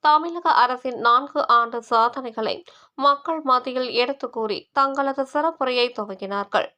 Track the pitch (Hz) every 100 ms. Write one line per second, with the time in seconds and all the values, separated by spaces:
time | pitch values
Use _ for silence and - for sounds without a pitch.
0 | 302 302 339 339 339 - 240 247 254 240
1 | 233 240 285 294 - 240 233 240 226 233
2 | 233 269 254 226 214 95 - _ _ -
3 | 277 277 - 320 285 254 254 254 254 240
4 | 247 277 247 240 220 196 - - 269 277
5 | 277 269 269 294 311 320 262 247 240 240
6 | 208 190 196 202 196 202 -